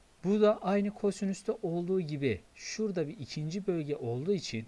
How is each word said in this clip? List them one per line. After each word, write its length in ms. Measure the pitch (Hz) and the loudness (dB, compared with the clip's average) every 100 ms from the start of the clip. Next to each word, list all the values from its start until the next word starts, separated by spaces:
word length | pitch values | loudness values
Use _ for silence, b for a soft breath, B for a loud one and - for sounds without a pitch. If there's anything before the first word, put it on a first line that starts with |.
| _ _ | _ _
bu 160 | 175 208 | 2 6
da 220 | 208 214 | 6 6
aynı 320 | 185 202 202 | 2 2 2
kosinüste 580 | 208 202 185 196 190 - - | 0 -2 0 -2 -2 -4 -4
olduğu 380 | 180 170 175 190 | -2 -2 0 0
gibi 400 | 151 147 139 95 - | 0 0 0 -2 -6
şurada 540 | - - - 214 180 147 | -16 -10 -4 -2 0 -2
bir 100 | - | -4
ikinci 480 | 135 156 151 196 196 | -8 -6 -4 -4 -2
bölge 300 | 170 143 135 | -2 0 -2
olduğu 360 | 120 120 160 | -2 -2 0
için, 340 | 196 - 113 | 0 -2 -6